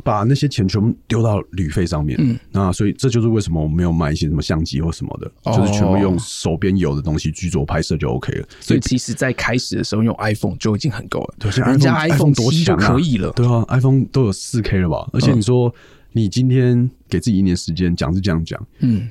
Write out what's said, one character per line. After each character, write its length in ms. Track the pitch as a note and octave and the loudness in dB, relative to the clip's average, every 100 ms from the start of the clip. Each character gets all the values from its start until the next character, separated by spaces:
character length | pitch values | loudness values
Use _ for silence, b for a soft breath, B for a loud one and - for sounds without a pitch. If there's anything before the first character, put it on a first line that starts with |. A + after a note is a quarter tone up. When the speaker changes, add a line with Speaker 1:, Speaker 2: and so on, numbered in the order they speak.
Speaker 1:
把 180 | - G#2 | -2 0
那 120 | A2 | 2
些 140 | C#3+ C#3+ | 2 2
钱 180 | A2+ F#2+ | 0 0
全 140 | G#2 | 2
部 160 | A2+ - - | 0 -2 -2
丢 160 | A2+ | 0
到 180 | A2+ G2+ - | 2 0 -2
旅 160 | F2+ D#2 | -4 -2
费 160 | G2+ | 0
上 200 | E2+ D#2 | 0 0
面。 120 | D2 B1 | 0 0
Speaker 2:
嗯。 180 | C3 A#2 - | 0 0 -4
Speaker 1:
那 220 | G2 F#2+ | -2 0
所 140 | - G#2 | 0 -2
以 60 | |
这 160 | - C3 | 0 0
就 120 | A#2 | 2
是 80 | A2+ | 2
为 120 | A2 | 2
什 120 | E2+ | 0
么 100 | D#2+ | -2
我 60 | D#2 | 0
没 140 | E2 | 0
有 100 | F2 | 2
买 180 | E2 D2 | 2 0
一 60 | E2+ | 0
些 100 | D2+ | 0
什 80 | |
么 60 | D2 | -2
相 240 | - E2 | 0 -2
机 160 | D#2 C2+ | -2 -2
或 100 | E2 | -4
什 140 | - | -4
么 140 | - - | -10 -10
的， 100 | - - | -14 -8
Speaker 2:
哦。 120 | - G#2+ | -2 2
Speaker 1:
就 100 | G3 | 2
是 60 | |
全 140 | D3 F#2 | 2 2
部 100 | G2 | 2
用 200 | G2 F2 | 2 0
手 380 | - - F2+ E2 | -4 -6 -4 0
边 200 | G2 F#2+ | 0 0
有 200 | D#2 C#2+ | 0 -2
的 60 | |
东 160 | D#2+ D2+ | -2 -2
西 120 | D#2+ | -4
去 180 | - F2 | -4 -4
做 140 | D2+ | -2
拍 180 | D2 E2 | -2 -2
摄 140 | - D#2+ | -2 -2
就 120 | C#2+ | -2
OK 240 | B1 - | -4 -4
了。 160 | - - B | -6 -10 B
Speaker 2:
所 160 | - C3+ | 0 0
以 40 | |
其 160 | - B2+ | 0 -4
实 160 | - | -4
在 200 | - C3 | -4 -4
开 240 | A#2+ - B2 | -2 -2 -2
始 200 | - G2+ | -2 -4
的 80 | |
时 100 | - | -2
候 80 | G#2+ | 0
用 120 | A2+ - | 0 0
iPhone 380 | G#2 G#2 G2+ F2 | -4 -2 -4 -2
就 180 | G#2+ | -2
已 40 | G2+ | -2
经 120 | - | -2
很 160 | - - | -6 -6
够 120 | - | -6
了。 140 | - - | -6 -4
Speaker 1:
对， 120 | G#2 | -2
现 120 | C3 | 0
在 80 | B2+ | 2
Speaker 2:
人 80 | C#3 | 4
家 160 | C3+ | 4
Speaker 1:
iPhone， 380 | D3+ D#3+ C#3+ D3 | 2 2 4 4
Speaker 2:
iPhone 0 | |
Speaker 1:
iPhone 20 | |
多 160 | B2+ A#2 | 4 2
强 0 | |
啊。 80 | D#3+ | 2
Speaker 2:
七 60 | |
就 120 | E3+ F#2 | 2 2
可 240 | G#2 B2 | 2 2
以 180 | E3+ A2 | 2 0
了。 120 | D#2+ | 0
Speaker 1:
对 140 | - B2 | 0 2
啊， 180 | A#2 A2+ | 2 2
iPhone 360 | B2+ C3 C3+ - | 2 4 2 2
都 180 | C3+ | 0
有 80 | A2 | 0
四 300 | F#2 - A#2+ | -2 -4 -4
K 160 | G2+ G2 | 0 0
了 100 | F2 | 0
吧？ 200 | - - | -2 -4
而 80 | B2+ | -2
且 120 | C#3 | 0
你 100 | B2 | 0
说 300 | G2+ B2 A#2+ B B B B | 2 2 2 B B B B
你 160 | A2+ G2+ | -2 0
今 200 | B2 C3 | 0 2
天 420 | C3 B2+ A#2+ B2+ - _ | 4 4 2 0 -4 _
给 120 | F2+ | -2
自 100 | A#2+ | 0
己 80 | F#2+ | 2
一 40 | |
年 140 | F#2+ F2 | 2 0
时 160 | - | -2
间， 220 | D#2+ F2+ | -2 0
讲 180 | E2+ C#2 | 0 -2
是 80 | F#2 | 0
这 100 | F#2+ | 0
样 140 | E2 | -2
讲， 220 | E2 - - - | -4 -10 -14 -2
Speaker 2:
嗯。 280 | B2+ G#2+ A2+ | 0 0 -2